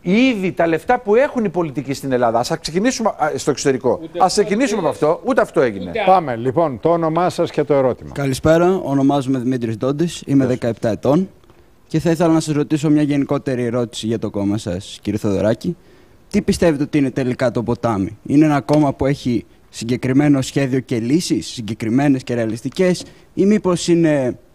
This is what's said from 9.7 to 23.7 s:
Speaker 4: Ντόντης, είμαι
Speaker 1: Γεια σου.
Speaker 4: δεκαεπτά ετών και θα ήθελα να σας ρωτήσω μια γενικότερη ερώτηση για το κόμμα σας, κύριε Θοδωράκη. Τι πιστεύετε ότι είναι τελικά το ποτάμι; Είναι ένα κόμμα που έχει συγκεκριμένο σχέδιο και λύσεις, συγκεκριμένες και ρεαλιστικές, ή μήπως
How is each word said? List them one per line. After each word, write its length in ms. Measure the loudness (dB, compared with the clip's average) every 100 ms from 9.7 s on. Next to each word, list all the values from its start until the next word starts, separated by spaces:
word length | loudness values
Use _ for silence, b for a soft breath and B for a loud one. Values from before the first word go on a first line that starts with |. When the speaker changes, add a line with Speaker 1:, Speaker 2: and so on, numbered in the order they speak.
| -2
Speaker 4:
Ντόντης, 460 | -2 -2 -4 -4 0
είμαι 100 | 2
Speaker 1:
Γεια 80 |
σου. 60 | 2 0
Speaker 4:
δεκαεπτά 280 | -2 -2 -4
ετών 400 | -2 2 2 0 -8 _ b b b _
και 100 | -2
θα 120 | 0
ήθελα 220 | 2 2
να 80 | 2
σας 140 | 0
ρωτήσω 360 | -2 0 0 2
μια 120 | 2
γενικότερη 640 | 2 0 0 -2 -2 -2
ερώτηση 420 | -2 -2 -4 -6 -4
για 120 | -4
το 120 | -4
κόμμα 280 | -4 -2 -2
σας, 400 | -4 -8 -8 -10
κύριε 160 | -6 -4
Θοδωράκη. 580 | -2 0 0 -2 -4 -8 b b b b _
Τι 120 | -2
πιστεύετε 400 | 0 2 2 2
ότι 160 | 0 0
είναι 120 | 0
τελικά 400 | -2 -4 0 -2
το 120 | -2
ποτάμι; 560 | -4 -2 -2 -2 -4 -6 0
Είναι 180 | 4
ένα 160 | 4 2
κόμμα 320 | 2 2 2
που 120 | 0 -2
έχει 380 | -2 -2 -2 -4 b b
συγκεκριμένο 720 | -12 -4 -4 2 2 4 2
σχέδιο 380 | 0 -2 0 -2
και 180 | -2 -4
λύσεις, 480 | 0 0 0 -4 -4
συγκεκριμένες 760 | -10 -8 -6 0 2 2 0
και 120 | 0
ρεαλιστικές, 680 | -4 -2 -4 -8 0 0 0 -4 B B
ή 120 | 0 2
μήπως 420 | 2 2